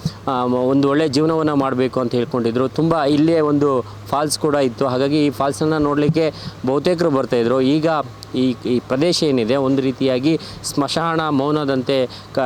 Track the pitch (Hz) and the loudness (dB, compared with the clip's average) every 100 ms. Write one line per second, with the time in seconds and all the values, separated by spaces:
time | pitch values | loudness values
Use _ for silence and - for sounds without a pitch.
0 | - - - 127 123 123 127 139 139 143 | -8 -6 -4 -2 0 0 2 2 2 2
1 | 160 135 160 160 156 143 135 127 131 131 | 2 2 0 0 0 0 0 0 0 0
2 | 120 123 117 127 117 117 131 - 165 160 | -2 -2 -2 -2 0 0 -2 0 0 2
3 | 139 147 160 165 151 147 143 131 - - | 2 4 4 4 2 2 2 2 -2 -10
4 | - 139 151 - 156 143 131 113 135 127 | -4 -2 -2 -2 0 2 0 0 0 0
5 | 139 156 147 127 139 - 156 156 147 143 | 0 2 0 0 -2 0 0 0 0 2
6 | 151 160 156 - - - 123 143 180 170 | 2 2 0 -2 -12 -6 -2 0 0 2
7 | 170 135 120 123 117 131 131 156 160 156 | 2 0 2 2 2 2 2 2 0 0
8 | 127 - - 131 127 117 - 120 - 131 | -4 -10 -8 -2 -2 -2 -2 -2 0 0
9 | 170 160 156 131 110 139 131 135 131 123 | 0 2 2 2 2 0 2 0 0 0
10 | 135 127 143 160 - - - - 139 165 | 0 0 2 0 -4 -12 -6 -4 -2 -2
11 | 165 160 156 139 143 151 139 131 123 135 | -2 -2 0 0 0 0 0 -2 0 0
12 | 123 - - 139 | 0 -6 -8 -2